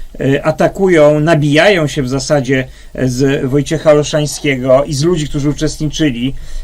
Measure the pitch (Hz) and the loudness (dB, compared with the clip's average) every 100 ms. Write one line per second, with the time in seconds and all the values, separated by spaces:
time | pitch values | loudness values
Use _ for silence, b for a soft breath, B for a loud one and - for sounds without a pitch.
0 | b - 131 143 156 - 170 - 190 165 | b -6 -2 0 0 0 -2 0 2 4
1 | 147 151 151 156 147 147 190 190 147 151 | 4 4 2 2 4 4 4 2 0 -2
2 | 127 135 131 147 123 131 131 B B - | -4 -4 0 -2 0 -2 -2 B B -4
3 | 127 123 139 143 139 143 139 160 160 147 | -4 0 0 0 0 -2 -2 0 4 4
4 | 147 156 147 - 147 131 131 127 147 135 | 2 -2 -4 -4 -4 -2 2 2 2 -2
5 | 165 170 151 147 143 139 151 - 151 - | 0 0 -2 -2 -2 -2 -4 -4 -6 -2
6 | 156 117 127 131 B B | -2 0 -4 -6 B B